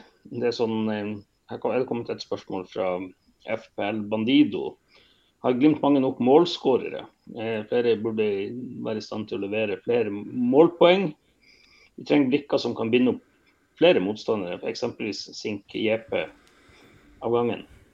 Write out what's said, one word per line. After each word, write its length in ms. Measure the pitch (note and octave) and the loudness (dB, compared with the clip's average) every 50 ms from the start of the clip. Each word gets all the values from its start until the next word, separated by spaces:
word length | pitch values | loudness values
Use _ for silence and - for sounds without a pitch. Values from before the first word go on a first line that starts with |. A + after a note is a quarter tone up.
| - _ _ _ _ - | -20 _ _ _ _ -12
det 220 | C#3 A#2+ A#2+ A#2+ | -8 -4 -2 -2
er 60 | A2+ | 0
sånn, 260 | - A#2+ A2 A2 A2 A2 A2 | 0 -2 -2 0 -2 -2 -2
eh, 220 | G#2+ G#2 G#2 G#2 G#2+ G2+ G2+ _ _ _ _ - | -2 -4 -6 -8 -8 -10 -14 _ _ _ _ -14
her 120 | A#2 A#2 | -12 -6
kom, 100 | - B2 | -4 -2
er 80 | G#2+ B2+ | -2 -2
det 80 | C3 - | -2 -2
kommet 220 | B2 A#2+ A#2 - | -4 -6 -6 -8
et 120 | A2 G#2+ - | -10 -10 -8
spørsmål 420 | - - G2+ - - G#2 F#2+ F2+ - | -10 -10 -10 -8 -10 -8 -8 -8 -8
fra 220 | - A2 G2 F#2 F2+ F2+ F#2+ F#2 - _ _ _ _ _ _ - | -6 -4 -2 -2 -2 -4 -6 -10 -14 _ _ _ _ _ _ -8
F 200 | A2 A2 - - _ | -8 -8 -8 -14 _
P 100 | - G2+ | -6 -4
L 160 | G2+ A2 A2 G#2 G#2 | -4 -4 -4 -4 -4
Bandido. 640 | A2 G#2+ A2 A#2 C3+ D3 D3 - F#2+ E2+ C2 C2 - _ _ _ _ _ _ _ _ _ _ _ _ _ - | -2 -2 0 4 6 6 4 4 2 -4 -6 -8 -10 _ _ _ _ _ _ _ _ _ _ _ _ _ -2
Har 100 | B2+ B2 | 0 2
Glimt 240 | A#2+ C#3 D#3 D3+ D3+ | 4 4 4 4 4
mange 220 | - C#3+ C#3+ C#3 | 2 2 4 4
nok 160 | C3 C3+ C3+ - | 2 0 -2 0
målskårere? 840 | A#2+ B2 C#3 D#3+ F3 E3+ - - - C#3 B2 G#2+ - - - - - - _ _ _ - - A#2 | 4 6 6 6 6 4 0 -2 0 2 2 2 0 -4 -8 -10 -12 -14 _ _ _ -16 -12 -8
Eh, 240 | A2 A2+ A2+ G#2+ G#2+ - | -6 -4 -4 -6 -4 -2
flere 240 | B2 B2 A#2+ A#2+ A2 | -2 0 2 2 2
burde 300 | G#2 A2 A#2 A2 A2 G#2+ G#2 G2+ G2 G2+ G#2 A#2+ B2+ - C3 A#2+ - A#2 | 2 0 -2 0 0 0 0 0 -2 -4 -6 -8 -10 -10 -10 -10 -8 -6
være 160 | A#2 A2 G#2+ | -4 -4 -6
i 60 | - | -6
stand 220 | - A2 G#2+ G#2 - | -8 -8 -8 -8 -6
til 80 | A2 G2+ | -6 -6
å 80 | G2 | -6
levere 320 | G2 G#2 A2 A2 G2+ F#2+ - | -4 -2 -2 -2 -2 -4 -6
flere 320 | - B2 A#2+ B2 A2 G#2 | -2 0 0 0 0 -2
målpoeng. 960 | G2+ G#2 G#2 - A#2+ B2+ B2 B2 C3 D3 E3+ E3 - - F3 E3+ F3+ G3 G3 D#3 - _ _ _ _ _ _ _ _ _ _ _ _ _ _ _ _ - | -4 -8 -10 -8 -4 -2 0 4 8 8 8 8 6 6 6 6 6 4 2 -2 -6 _ _ _ _ _ _ _ _ _ _ _ _ _ _ _ _ -18
Vi 60 | B2 | -2
trenger 240 | - D3 D3 C#3 B2+ B2+ | 2 2 2 4 2 0
brikker 260 | D3 - - D3 C#3 | -2 -2 -2 -4 -2
som 160 | - A#2+ A2+ | -2 -4 -4
kan 140 | - A2+ A2+ | -4 -2 0
binde 220 | A#2+ B2+ B2+ B2 G#2 | 2 4 4 2 2
opp 80 | - - _ _ _ _ _ _ _ _ _ _ - | -2 -8 _ _ _ _ _ _ _ _ _ _ 4
flere 240 | D#3 F3 E3+ A2 | 4 6 6 4
motstandere, 560 | F2+ G2 G#2+ - - - A2+ G#2 F#2 F2 F2 - | 2 0 -4 -4 -4 -2 -2 -2 -2 -6 -8 -8
for 80 | - C3 | -8 -8
eksempelvis 560 | A2+ - B2 A#2+ A#2+ - A#2 G#2+ G2 - - - - - | -6 -4 -6 -6 -6 -6 -8 -8 -6 -8 -12 -14 -16 -10
Sink 340 | - A2+ G#2+ G2+ - - | -8 -8 -8 -8 -12 -10
J 240 | - A2 G#2+ G#2+ A2 A2 - - | -6 -4 0 0 -2 -2 -4 -6
P 160 | G2+ G2 D#2+ - - _ _ _ _ _ _ - - - - - _ _ _ - - - - | -6 -6 -6 -6 -12 _ _ _ _ _ _ -20 -20 -20 -20 -20 _ _ _ -20 -18 -8 -4
av 80 | A#2 | 0
gangen, 320 | A#2+ A#2+ A#2+ A#2 G#2 - - - - - - _ | 0 0 0 0 -4 -6 -10 -18 -20 -20 -20 _